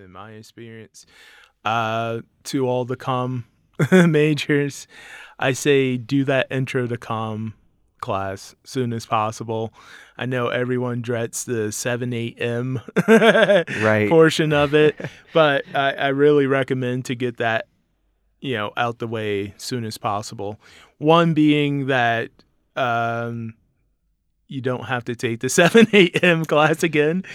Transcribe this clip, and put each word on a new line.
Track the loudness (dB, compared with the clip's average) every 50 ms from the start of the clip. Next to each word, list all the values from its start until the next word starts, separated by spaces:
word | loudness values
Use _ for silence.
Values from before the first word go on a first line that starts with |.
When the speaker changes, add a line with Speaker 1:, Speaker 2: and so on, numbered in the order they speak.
| -20
Speaker 1:
in | -20
my | -20 -18 -18 -18
experience, | -18 -20 -20 -20 _ -20 -20 -18 -18 -20 -20 -20 _ -20 -20 _ _ _ -20 -20 -20 _ _ _ _ _ -6
uh, | -4 -2 -2 -2 -2 -2 -4 -4 -4 -6 -8 -10 _ _ _ _
to | -8 -4 -2 -2 0
all | 0 -2 -2
the | -4 -6 -6
comm | -4 -4 -2 -2 -2 -4 -4 -6 -8 -10 _ _ _ _ _ -4
<laughs> | 0 4 4 4 6 6
majors, | 4 4 2 2 0 0 -2 0 0 0 0 -2 -6 -12 -16 -20 -20 -20 -20 -20 -20 -20 -20 -20 -10 -4
I | -4 -2 -2
say | 0 2 4 4 4 4 2 0 -2
do | -4 -2 0 0 2
that | 2 0 0 0 0
intro | -2 -4 -4 -2 -2 -2 -2 -2
to | -4 -6
comm | -6 -6 -6 -6 -6 -6 -6 -8 -8 -10 -12 _ _ _ _ _ _ _ _ _
class | -8 -6 -4 -4 -4 -6 -8 -10 -12 -16 -20 _ _
soon | -8 -4 -4 -2 -2 -4
as | -6 -4
possible. | -2 -2 0 0 -2 -4 -6 -8 -6 -6 -6 -6 -8 -10 -14 -20 -20 -20 -20 -20 -20 _ -10
I | -6
know | -4 -2 -2 -2 -2
everyone | -2 -2 -2 -2 -2 -2 -2 -2 -4 -4 -4
dreads | -4 -4 -4 -4 -4 -6 -8 -8
the | -4 -4 -2 -2 -4
seven | -4 -4 -4 -4 -4 -4 -4 -4 -4
A | -4 -6 -6 -6 -6
M | -4 -4 -2 -4 -4 -4 -6 -6 -8 -4 -2
<laughs> | 0 2 4
Speaker 2:
Right. | 4 6 6 6 6 6 4 4 4 4 2 0 -2 0 2 2 2 2 2 4
Speaker 1:
portion | 6 6 6 6 4 2 0 0 2
of | 2 2 2 4
it, | 4 4 4 2 0 -6 -14 -14
Speaker 2:
<laughs> | -18 -16 _ 2
Speaker 1:
but | 4 4 4 4 0 -2 -4 -4
I, | -2 -2 -2 -2
I | -2 -2 -2
really | 2 4 4 6 6 4 4 2
recommend | 2 0 0 -2 -2 -2 -2 -4 -4 -4 -6
to | -6 -6
get | -4 -4 -6 -4 -4
that, | -2 -2 -2 -2 -4 -8 _ _ _ _ _ _ _ _ _ _ _ _ _ _
you | -8 -6 -4
know, | -4 -4 -4 -4 -4
out | -4 -4 -4 -6
the | -8 -8
way | -6 -6 -4 -2 -2 -4 -4 -6 -10 -14
soon | -12 -10 -8 -8 -8
as | -8 -10 -8
possible. | -6 -6 -6 -6 -6 -10 -12 -12 -10 -10 -12 -14 _ -20 -20 -20 -20 _ _ -2
One | 2 4 6 6 4 4 2
being | 4 4 4 4 4 2 0 -2 -2 -2 -2
that, | 0 0 2 0 0 -2 -4 -6 -10 _ _ _ _ _ _ _ _
um, | -4 -4 -2 -2 -2 -2 -4 -4 -4 -6 -8 -8 -8 -10 -12 -14 _ _ _ _ _ _ _ _ _ _ _ _ _ _ _ _ _ _ -14
you | -10 -6
don't | -4 -4 -4 -4 -6
have | -6 -6 -6 -6
to | -6 -6
take | -4 -4 -4 -4 -4
the | -4 -2
<laughs> | 2 2
seven | 2 4 6 6 4 6 6
A | 4 4 4 2 2 2
M | 2 2 2 0
class | 2 2 4 4 4 2 0 -2
again, | 0 0 2 2 2 0 -2 -4 -8 -6